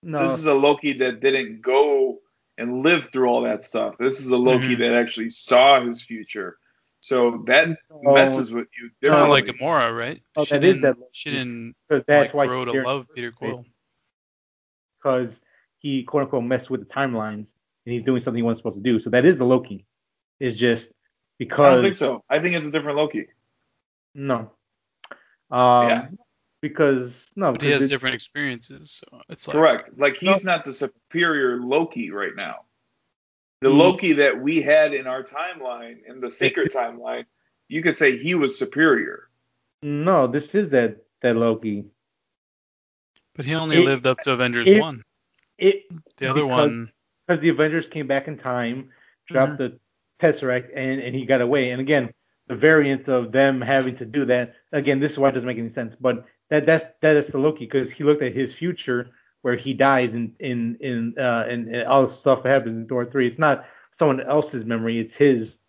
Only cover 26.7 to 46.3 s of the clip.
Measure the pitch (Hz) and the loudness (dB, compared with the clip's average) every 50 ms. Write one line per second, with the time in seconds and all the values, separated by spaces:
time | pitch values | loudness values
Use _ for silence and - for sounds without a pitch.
26.7 | 147 - 160 143 139 131 127 123 123 - _ _ _ - 196 160 127 113 143 143 | -2 0 2 2 2 0 -2 -8 -14 -20 _ _ _ -4 -2 -2 -2 -2 0 0
27.7 | 143 139 139 135 139 131 127 131 123 117 - - _ 143 147 139 127 117 113 - | 2 2 2 0 -2 -2 -4 -4 -6 -6 -10 -14 _ -8 -8 -8 -8 -10 -12 -18
28.7 | 143 135 151 151 - - - _ - - - _ - - - - 143 151 160 156 | -20 -20 -16 -14 -14 -14 -16 _ -20 -20 -20 _ -18 -16 -12 -4 0 4 4 4
29.7 | 123 117 - - - 123 143 143 135 - 180 190 196 196 196 185 175 165 151 143 | 4 2 -4 -14 -6 -2 -2 0 0 0 0 2 2 2 2 -2 -2 -2 -4 -8
30.7 | 131 - 143 131 _ _ _ _ - 165 170 170 160 147 135 127 120 123 123 123 | -8 -6 -8 -8 _ _ _ _ -2 0 0 0 0 0 0 -2 -2 -2 -4 0
31.7 | 131 156 170 160 - 120 117 92 92 101 101 87 - 95 98 80 57 50 _ _ | 0 0 0 0 -6 -10 -10 -10 -8 -8 -8 -8 -8 -10 -12 -12 -12 -14 _ _
32.7 | _ _ _ _ _ _ _ _ _ _ _ _ _ _ _ _ _ _ - 135 | _ _ _ _ _ _ _ _ _ _ _ _ _ _ _ _ _ _ 2 6
33.7 | 131 143 165 185 185 190 202 180 156 143 143 139 110 117 127 143 160 160 139 139 | 6 8 8 6 6 2 2 0 2 4 4 4 2 0 -4 -2 -2 0 2 4
34.7 | 147 156 156 151 143 139 135 127 127 131 165 - - 143 165 180 180 160 139 127 | 4 4 4 2 0 -4 -6 -6 -8 -8 -10 -12 -10 -10 -10 -10 -10 -10 -10 -10
35.7 | 120 120 117 117 117 117 _ - 123 131 123 120 120 - - 131 - - 151 - | -10 -10 -14 -18 -20 -20 _ -20 -16 -12 -12 -12 -6 -2 -2 -2 0 0 -2 -2
36.7 | - 139 120 117 117 117 120 127 - 120 123 _ _ _ _ _ _ _ _ _ | -2 -4 -6 -6 -8 -12 -10 -10 -10 -10 -10 _ _ _ _ _ _ _ _ _
37.7 | - 156 160 170 147 - 160 139 131 117 127 165 180 175 143 131 - - 131 - | -10 -2 -2 -2 0 4 2 2 2 2 -2 -2 0 0 0 0 -2 -4 -6 -6
38.7 | - 139 160 160 139 113 95 65 - - - _ _ _ _ _ _ _ _ _ | 0 2 4 4 4 2 0 -6 -10 -14 -20 _ _ _ _ _ _ _ _ _
39.7 | _ _ - 147 147 147 151 175 190 165 135 123 117 147 147 - - 196 208 170 | _ _ -10 -6 -6 -2 0 2 2 4 2 2 0 -4 -6 -4 -4 -4 -2 2
40.7 | 135 131 117 110 104 - _ _ _ _ - 123 117 113 117 117 113 110 117 110 | 2 2 2 2 -2 -6 _ _ _ _ -2 0 2 2 2 0 0 -2 -4 -8
41.7 | 104 101 101 101 _ _ _ _ _ _ _ _ _ _ _ _ _ _ _ _ | -8 -8 -10 -12 _ _ _ _ _ _ _ _ _ _ _ _ _ _ _ _
42.7 | _ _ _ _ _ _ _ _ _ _ _ _ _ - - 127 156 160 160 160 | _ _ _ _ _ _ _ _ _ _ _ _ _ -12 -8 -4 -4 -4 -2 2
43.7 | 151 156 180 156 139 127 123 131 131 - - 143 135 120 127 123 120 120 120 180 | 4 4 4 4 2 0 0 0 0 0 -2 -4 -2 0 0 -2 0 2 6 6
44.7 | 196 214 214 160 143 123 - _ _ _ _ _ _ _ _ _ _ _ 185 190 | 6 6 4 0 -8 -12 -16 _ _ _ _ _ _ _ _ _ _ _ 2 2
45.7 | 196 202 196 _ 175 160 _ _ - _ 139 131 | 2 2 -4 _ -20 -20 _ _ -14 _ -4 -2